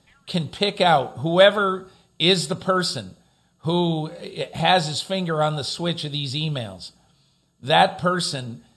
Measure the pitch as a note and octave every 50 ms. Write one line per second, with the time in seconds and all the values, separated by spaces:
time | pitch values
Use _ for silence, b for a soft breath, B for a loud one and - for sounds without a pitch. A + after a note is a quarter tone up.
0 | _ _ _ _ _ - - F3+ D#3 - - - G#3 G3+ G3 - - F3+ E3 C#3+
1 | B2+ A2+ - A2+ B2 E3 E3+ F3 F#3+ G3+ G3+ G#3+ G3+ F#3+ F#3 F#3 F#3 b b b
2 | b b _ - D#3 E3+ G3 F3+ - - F#3 - - F#3 F#3 F#3 F3+ E3+ - B2
3 | G#2 F#2 - - _ _ _ _ _ _ _ _ - D#3 E3+ F3 F3 E3+ E3 D#3
4 | D3+ D#3+ - - - - - - C#3+ - - - E3 E3+ F3+ F#3 D#3+ D3+ D3 A#2+
5 | - - F#3+ F#3+ F#3 E3+ E3 D3+ D3+ D3+ D3+ D3+ C3 - - - E3+ F3 E3 E3
6 | - D3+ C#3+ D3 C#3+ C#3 A#2+ D3+ D#3 D#3+ D3+ C3+ A#2 G#2 F#2+ F2+ - - - _
7 | _ _ _ _ _ _ _ _ _ _ _ _ - B2 D3+ E3 F3+ F#3+ - -
8 | - F3 F3+ F3+ E3+ - - C3+ B2+ A#2+ A2+ - b b b